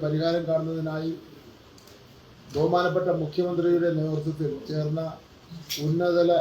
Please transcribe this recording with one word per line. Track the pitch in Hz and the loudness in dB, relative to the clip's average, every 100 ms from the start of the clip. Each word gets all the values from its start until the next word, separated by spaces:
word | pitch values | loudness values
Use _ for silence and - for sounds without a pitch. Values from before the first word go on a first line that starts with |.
പരിഹാരം | 151 156 165 170 160 | -2 0 0 0 0
കാണുന്നതിനായി | 160 160 165 156 156 160 165 - - - - - - - - - - - - - 143 | -2 -2 -4 -4 -4 -6 -8 -14 -20 -20 -20 -20 -20 -20 -20 -20 -20 -20 -20 -6 0
ബഹുമാനപ്പെട്ട | 165 175 180 180 - - | 2 4 2 0 0 -2
മുഖ്യമന്ത്രിയുടെ | 147 180 180 175 175 175 170 156 | -2 -2 0 2 2 4 2 0
നേതൃത്വത്തിൽ | 156 151 156 151 147 - - | 0 -2 -2 -4 -4 -4 -6
ചേർന്ന | 156 151 160 160 - - - - 170 - 143 156 | -4 -2 -4 -6 -10 -18 -20 -18 -18 -10 -4 0
ഉന്നതതല | 170 175 175 170 165 | 2 2 4 4 4